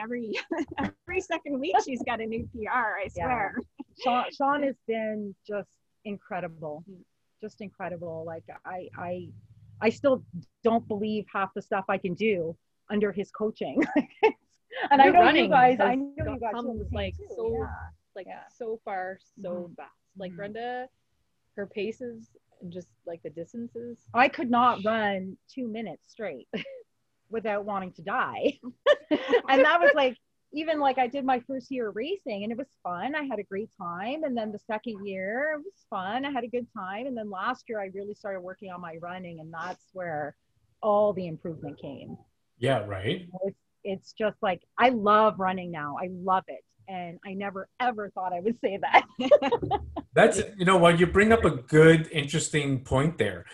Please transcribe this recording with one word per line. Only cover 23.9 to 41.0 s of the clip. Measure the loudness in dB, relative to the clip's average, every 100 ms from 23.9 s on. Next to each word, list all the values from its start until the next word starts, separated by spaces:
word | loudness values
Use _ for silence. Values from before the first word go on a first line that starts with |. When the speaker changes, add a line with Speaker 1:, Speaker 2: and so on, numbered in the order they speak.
| -14 _
Speaker 2:
I | 2 4
could | 2 0
not | 4 4 2
run | 0 0 0 -2 -6 -12 _
two | -10 -8
minutes | -8 -10 -12 _
straight | -10 -10 -10 -10
<laughs> | -10 -10 -16 -20 _ _ _ _
without | -6 -2 -4
wanting | -2 -4 -6
to | -10
die. | -6 -2 -2 0 -2 -2 -12 -2
<laughs> | 4 4 4 -2 4 2 6
And | 6
that | 8 8
was, | 6
like, | 6 4 0 _ _ _
even, | -6 -2 2
like, | 2 2
I | 0
did | 0
my | 0 0
first | -2 -10 -6
year | -6 -4
of | -4
racing | -6 -6 -6 -6
and | -6
it | -6
was | -8 _
fun. | -8 -6 -4
I | -4
had | -4 -6
a |
great | -6 -8 -8 _
time. | -10 -6 -6 -6
And | -4 -4
then | -6
the | -10
second | -8 -8 -6 -10 -8
year, | -8 -6 -4 -4 -6
it |
was | -10 -18 _
fun. | -8 -4 -4
I | -4
had | -6
a | -4
good | -6 -8 -10
time. | -10 -8 -8
And | -8
then | -8
last | -6 -4 -6 -6
year, | -8
I | -6
really | -8 -12
started | -10 -10 -10
working | -10 -14 -14
on | -12
my | -12 -12
running, | -12 -12 -12 -14
and | -14
that's | -10 -10 -10 _
where | -10 -6 -4 -6 -10 _ _ _ _
all | 2 4